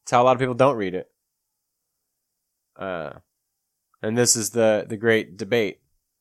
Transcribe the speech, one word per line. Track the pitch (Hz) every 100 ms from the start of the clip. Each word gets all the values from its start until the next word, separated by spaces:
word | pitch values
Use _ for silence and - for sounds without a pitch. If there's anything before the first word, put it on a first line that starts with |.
It's | -
how | 123
a |
lot | 127
of | 123
people | 131
don't | 120 131 120
read | 95
it. | 87 - _ _ _ _ _ _ _ _ _ _ _ _ _ _ _ _ -
Uh, | 95 87 73 - _ _ _ _ _ _ _ _
and | 110 117
this | 120
is | 120 104
the, | 117 110 107 -
the | 110
great | 113 110 - 92
debate | 101 120 101 - _ _ _ _